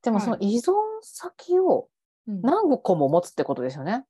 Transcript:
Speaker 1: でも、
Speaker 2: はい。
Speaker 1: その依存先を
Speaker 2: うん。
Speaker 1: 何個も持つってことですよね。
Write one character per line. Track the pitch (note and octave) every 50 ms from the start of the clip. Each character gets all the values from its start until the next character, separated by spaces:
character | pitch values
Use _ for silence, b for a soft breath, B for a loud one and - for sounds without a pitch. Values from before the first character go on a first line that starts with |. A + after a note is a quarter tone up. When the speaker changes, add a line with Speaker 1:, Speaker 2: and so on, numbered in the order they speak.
Speaker 1:
で | - B3
も、 | A3 G3+
Speaker 2:
は |
い。 | G3+
Speaker 1:
そ | A#3+
の | A3+ -
依 | G3 G3+ G#3+ A#3+
存 | A#3+ F4+ F#4+ G#4 G#4+ A4 A4 A4
先 | A4 - - - - F4+ _ - - - F4+ F#4
を | F#4+ E4+ G3 - - _ _ _ _ _ _ _ _
Speaker 2:
う | A3+
ん。 | G#3 F#3
Speaker 1:
何 | F3 B3 E4 G#4+ A4 D#4+ C4 -
個 | _ - F#3
も | D#3+ C#3+ C3+
持 | D3+ F3
つ | F3 -
っ | _
て | - C#3+
こ | - C#3
と | C3
で | B2 C3
す | C#3 C#3+
よ | C3+
ね。 | E3 A3 B3+ C4+